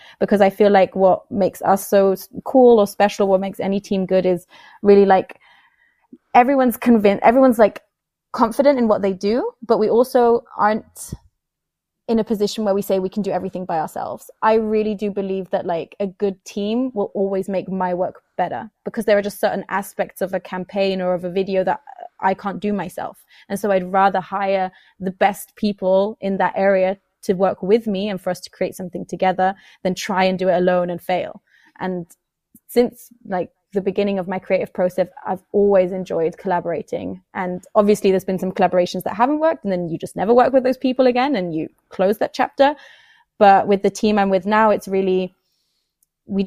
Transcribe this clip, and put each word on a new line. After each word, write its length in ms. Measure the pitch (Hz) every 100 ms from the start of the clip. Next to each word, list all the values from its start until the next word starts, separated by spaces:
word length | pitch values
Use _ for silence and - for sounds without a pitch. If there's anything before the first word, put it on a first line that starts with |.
| - _
Because 220 | 190 202
I 80 | 196
feel 220 | 196 208
like 240 | 196 185 190
what 340 | 190 - -
makes 320 | 208 185 -
us 260 | - 196 -
so 260 | 202 196
s-, 140 | 185 - -
cool 360 | - 269 247 233
or 80 | 202
special, 400 | - 202 - 196
what 140 | 190
makes 180 | 196 -
any 200 | 190 202
team 280 | - 196 185
good 180 | 190 180
is 220 | 175 - - - -
really, 240 | 202 202 196
like, 340 | 190 185 - _ _ _ _ _ _ _ - _
everyone's 440 | 240 247 277 254 -
convinced, 460 | 247 233 202 202
everyone's, 360 | - 254 262 226
like, 240 | 202 - _ _ _ _ _
confident 460 | - 233 185 277 269
in 80 | 233
what 160 | 196
they 100 | 196
do, 380 | 185 202 240 453 -
but 160 | 233 208
we 100 | 214
also 560 | 226 254 247 240 233 - -
aren't 560 | 208 220 - - - - _ _ _ _ _ _ _ _ -
in 100 | 226
a 40 |
position 420 | 208 208 208 - 214
where 80 |
we 80 | 196
say 180 | 196 190
we 160 | 185 220
can 80 |
do 80 | 190
everything 340 | 180 190 185 180
by 140 | 165
ourselves. 520 | 151 - - - - _
I 140 | 220 226
really 400 | 220 214 214 202
do 160 | 208
believe 400 | 202 202 190 180
that, 140 | 190 185
like, 300 | 160 - -
a 80 | 202
good 360 | - 202 190
team 480 | - 214 202 233 262 220
will 160 | 202
always 340 | 208 196 190 190
make 220 | 185 -
my 240 | 190 185
work 300 | 180 180 - _ -
better 360 | 175 120 220 _
because 220 | - 226 226
there 120 | 208
are 100 | 202
just 100 | -
certain 240 | 208 190 -
aspects 520 | 190 196 - 185 -
of 120 | 190
a 60 | 190
campaign 640 | - 185 180 202 196 190
or 120 | 180
of 100 | 180
a 60 | 180
video 340 | 180 196 190
that 180 | 185 - - - - _
I 140 | 190
can't 260 | 190 202 180
do 140 | 208
myself. 500 | 202 175 - - - _ _ _
And 120 | 196
so 120 | 208
I'd 220 | 190 180
rather 280 | 190 196 190
hire 500 | - 190 196 196 185 - _ _
the 160 | 190 185 202
best 300 | 202 - -
people 640 | 208 202 185 190 202 -
in 180 | 196 190
that 160 | 185 -
area 420 | 196 190 185 202 _ _
to 120 | -
work 280 | 180 185 -
with 240 | 185 226 220
me 240 | 190 208
and 100 | 185
for 120 | 185
us 100 | 180
to 80 | -
create 260 | - 185 -
something 300 | 180 - -
together 480 | 180 190 180 185 202 _ _
than 100 | 185
try 300 | 185 - 185
and 160 | 190 185
do 100 | 185
it 80 | 180
alone 320 | 180 180 180
and 120 | 170
fail. 420 | - 180 - - _ _ _ _
And 280 | 185 180 170 _ _ _ _ _ _
since, 420 | 240 247 - - _
like, 280 | - 185 - _ _
the 80 | 202
beginning 360 | 190 190 202 196
of 80 | 180
my 120 | 185
creative 340 | - 190 -
process, 340 | - 180 180 180 - -
I've 160 | 185 _
always 400 | 208 202 196 185
enjoyed 460 | 185 180 165 165 -
collaborating. 840 | 196 175 175 165 - 170 - 185 _ 208
And 280 | 185 180 - 214
obviously 340 | 208 208 202
there's 160 | 190 185
been 140 | 185
some 120 | 190
collaborations 520 | 185 180 180 180 185
that 120 | - 185
haven't 240 | 254 302
worked, 240 | 320 330
and 80 | 202
then 180 | 180 170
you 80 | 160
just 160 | 180 160
never 180 | 190
work 200 | 240 247
with 100 | 262
those 140 | 254 262
people 280 | 262 254 254
again 300 | 240 269 240
and 180 | 180
you 140 | 160 151 _ _
close 280 | - 190 208
that 160 | -
chapter. 420 | - 247 - 277 294 - - _ _ _ _
But 300 | 202 196 -
with 160 | 196
the 80 | 202
team 260 | - 214 208
I'm 140 | 196
with 160 | 190 190
now, 240 | 214 220
it's 160 | 208 -
really, 480 | 196 190 185 185 - _ _ _ _ _ _ _ _ -
we, 200 | 196